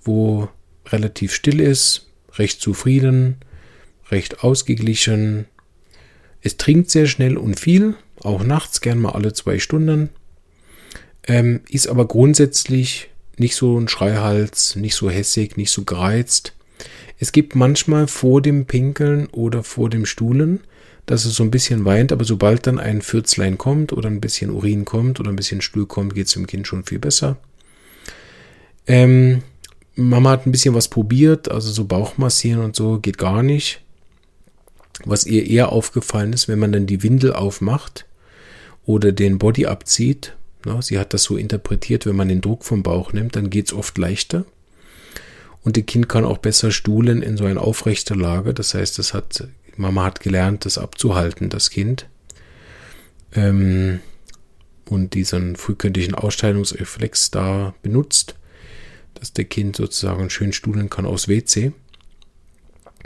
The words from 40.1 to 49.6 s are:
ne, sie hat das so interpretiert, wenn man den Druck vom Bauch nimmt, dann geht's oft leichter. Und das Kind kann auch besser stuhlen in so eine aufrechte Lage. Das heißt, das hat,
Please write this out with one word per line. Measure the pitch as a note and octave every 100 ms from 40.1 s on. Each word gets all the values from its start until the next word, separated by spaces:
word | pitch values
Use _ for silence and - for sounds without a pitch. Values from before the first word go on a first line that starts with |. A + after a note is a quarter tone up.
| C#3 - - - -
ne, | G#2+ A#2
sie | - G2
hat | G2
das | G2+
so | - G#2
interpretiert, | G#2+ G#2 - - - A#2 A2
wenn | G2
man | F#2+
den | F#2
Druck | G2+ A#2
vom | - G#2+
Bauch | F#2 F2 -
nimmt, | G2+ A#2 A2
dann | G2+
geht's | G2+ G2+
oft | G#2 - -
leichter. | F2 G#2 - E3 F#3 _ _ _ - - - - - - - -
Und | A2+ A2+
das | A2+
Kind | A#2+ A#2
kann | A2+
auch | A2+ -
besser | A2 - A2+
stuhlen | - G#2 G#2+ A#2+ A#2
in | - G#2+
so |
eine | G2 F#2+
aufrechte | A2 G#2+ A2 G2+ -
Lage. | F#2+ F2 F2 A2
Das | B2 -
heißt, | G2 F#2+ -
das | -
hat, | G2+ - - - -